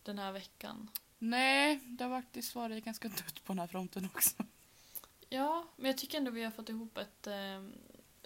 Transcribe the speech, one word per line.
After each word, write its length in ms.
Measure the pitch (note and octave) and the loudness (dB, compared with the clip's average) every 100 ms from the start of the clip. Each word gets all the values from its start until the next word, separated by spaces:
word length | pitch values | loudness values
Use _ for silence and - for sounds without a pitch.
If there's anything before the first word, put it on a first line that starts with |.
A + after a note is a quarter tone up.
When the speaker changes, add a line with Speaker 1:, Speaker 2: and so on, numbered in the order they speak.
Speaker 1:
den 160 | - G3+ | -6 -4
här 140 | G3 | -4
veckan. 580 | G3 F#3+ - G#3 A3 G#3+ - - _ | -4 -10 -10 -8 -8 -6 -8 -8 _
Speaker 2:
Nej, 600 | A3+ B3 C4 C#4 D4 C#4+ | 2 6 8 8 8 4
det 200 | B3+ B3 | 0 -4
har 180 | B3 B3+ | -2 -2
faktiskt 320 | B3 B3 A#3 | -4 -6 -4
varit 300 | A#3+ A#3 A3 | -4 -2 -4
ganska 240 | A3+ A3 A3+ | -4 -6 -4
dött 360 | F#3+ - - | -4 -6 -8
på 80 | - | -4
den 60 | F#3 | -2
här 80 | E3+ | 0
fronten 420 | F#3 F3+ G#3 F#3 | -2 -2 -4 -4
också. 220 | - - - - - - - - - - _ - | 4 4 4 -4 -8 -20 -20 -14 -14 -14 _ -6
Speaker 1:
Ja, 380 | C4 C#4+ E4 E4+ - | 0 2 2 -2 -2
men 100 | C4 | 0
jag 120 | C4 | 0
tycker 200 | - D#4 | 0 0
ändå 120 | C4 | 0
vi 140 | A3+ | 0
har 60 | A3+ | -4
fått 180 | A3 A3 | -4 -6
ihop 300 | A3+ A3+ - | -6 -6 -6
ett, 280 | G#3 - G#3 | -8 -8 -6
ehm, 460 | G3+ G3 F#3+ G3 - - - - - | -4 -4 -6 -10 -14 -18 -20 -20 -20